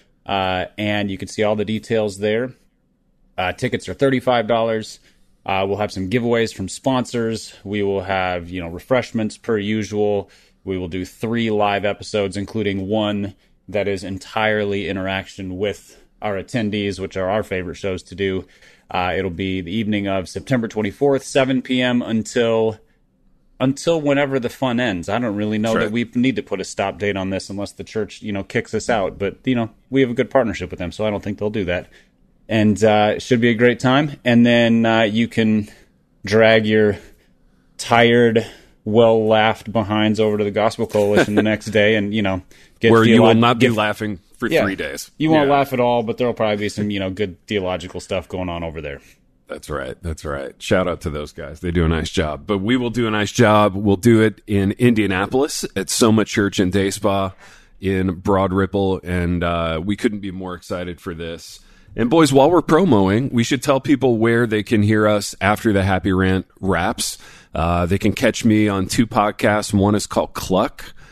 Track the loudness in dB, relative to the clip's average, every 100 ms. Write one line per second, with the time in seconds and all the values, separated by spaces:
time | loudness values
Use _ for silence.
0 | _ _ -6 -2 -2 -2 -4 -4 -4 -2
1 | -4 -6 -8 -2 0 0 -2 -6 -2 -2
2 | -2 -2 -2 -2 -4 -10 _ _ _ _
3 | _ _ _ -6 -4 -4 -4 -4 -8 -2
4 | 0 2 2 0 2 0 0 -2 -6 -16
5 | _ _ _ _ -6 -2 -2 -2 -4 -6
6 | -4 -2 0 0 -2 -4 -10 -6 -2 -2
7 | -2 -4 -4 -4 -10 -16 -8 -2 -2 -2
8 | -2 -2 -2 -4 -6 -10 -10 -10 -2 -2
9 | 0 -4 -4 -6 -4 -2 -2 -4 -2 -2
10 | 0 0 -4 _ _ _ -8 -6 -4 -6
11 | -8 -8 -4 -2 0 2 2 0 -2 -4
12 | -4 -2 -2 -4 -6 -4 -2 -4 -2 -2
13 | -2 -2 -6 -10 _ _ -8 -4 -4 -4
14 | -6 -12 -8 -2 0 0 -2 -4 -4 -6
15 | -4 -6 -6 -12 -10 -4 -4 -4 -12 -20
16 | _ _ -6 -6 -6 -4 -2 -2 -4 -4
17 | -8 -4 -2 -2 -2 -6 -6 -8 -6 -8
18 | -8 -4 -2 -2 -6 _ _ _ -8 -4
19 | -2 -2 -4 -4 -4 -4 -4 -4 -2 -2
20 | -2 -4 -6 -10 -4 -2 -2 -4 -4 0
21 | 2 2 0 0 2 0 -2 0 0 0
22 | 0 -2 -2 0 2 2 0 -2 _ _
23 | _ _ _ _ _ -4 -2 0 0 0
24 | 2 2 2 0 -4 -4 -2 0 -2 -2
25 | -4 -2 -2 -2 -2 -2 0 0 -2 -4
26 | -4 0 0 -2 -4 -6 -6 -4 -4 -2
27 | -4 -2 -4 -6 -6 -10 -10 -12 -10 -6
28 | -8 -8 -10 -8 -6 -6 -4 -4 -2 -2
29 | -2 -4 -6 -4 -2 -2 -2 -8 -4 0
30 | 2 0 0 0 0 -2 -8 -8 -8 -4
31 | -4 -4 -6 -6 -4 -2 -2 -4 -6 -18
32 | _ _ _ _ -4 2 2 4 4 6
33 | 4 2 0 2 2 4 2 4 2 2
34 | 0 -2 2 6 6 6 4 4 4 4
35 | 2 2 -2 0 0 0 -2 -10 _ _
36 | _ _ 0 4 6 6 4 4 4 2
37 | -8 -20 _ _ _ _ _ -14 2 4
38 | 6 6 6 4 0 -8 -20 _ -2 4
39 | 6 4 4 4 2 0 -4 -4 -2 0
40 | 0 2 0 0 -2 0 0 -2 -2 0
41 | 2 2 2 2 0 -2 0 2 4 2
42 | 0 -2 -2 -4 -6 -20 _ _ 4 6
43 | 8 8 8 6 4 4 2 2 -2 -2
44 | -6 -8 _ -8 -2 0 0 -2 -6 -8
45 | -12 -4 2 2 4 2 2 0 2 2
46 | -2 -2 -2 0 -2 0 -4 -4 -4 -4
47 | -4 -4 -6 -8 -4 -2 -2 -4 -6 -12
48 | -6 -6 -6 -6 -6 -6 -8 -8 -10 -12
49 | -16 _ _ _ -16 -14 -10 -8 -8 -10
50 | -10 -10 -8 -8 -10 -10 -2 0 0 -4
51 | -6 -8 -10 -12 -16 -10 -4 0 2 0
52 | -2 -2 -2 -4 -4 -2 0 0 0 -2
53 | -2 0 0 2 4 6 4 2 0 2
54 | 4 6 4 0 -4 0 0 2 2 4
55 | 2 0 0 0 -2 -4 -8 -6 -4 2
56 | 4 4 2 0 0 0 0 0 -2 -2
57 | -2 -2 -4 -8 -20 -20 _ -8 -4 0
58 | -2 -2 0 2 2 0 0 0 -2 -2
59 | -4 -4 -2 -2 -2 -2 -2 -4 -4 -2
60 | -2 -4 -10 -10 -12 -12 -10 -10 -8 -10
61 | -12 -10 -10 -12 -16 -20 -20 -20 -12 -4
62 | 2 4 6 6 6 4 4 4 4 4
63 | 4 2 0 0 0 0 0 0 2 2
64 | 2 2 2 2 2 -2 0 2 2 4
65 | 2 2 -2 -4 -2 0 2 2 2 0
66 | 0 2 2 0 -4 _ -2 -2 -2 -4
67 | -8 -10 -16 -20 -10 -4 0 0 0 0
68 | 0 2 0 2 2 2 2 0 -2 0
69 | 0 2 0 0 0 0 0 2 2 2
70 | 0 -2 -2 -4 -2 0 0 -4 -18 -20
71 | -20